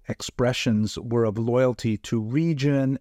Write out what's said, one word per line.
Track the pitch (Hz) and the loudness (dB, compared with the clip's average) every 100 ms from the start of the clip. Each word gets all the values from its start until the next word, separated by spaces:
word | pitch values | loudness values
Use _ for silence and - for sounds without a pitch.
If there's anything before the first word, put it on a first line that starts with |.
| - | -10
expressions | 113 - - 123 127 - 107 107 - | -10 -8 -2 0 0 0 2 0 -4
were | 120 120 | -2 0
of | 113 104 | 2 0
loyalty | 113 123 127 117 117 107 | 0 2 2 2 -2 -2
to | - 117 | -2 -4
region | 107 135 165 147 143 139 135 135 | -2 0 0 0 2 2 0 -2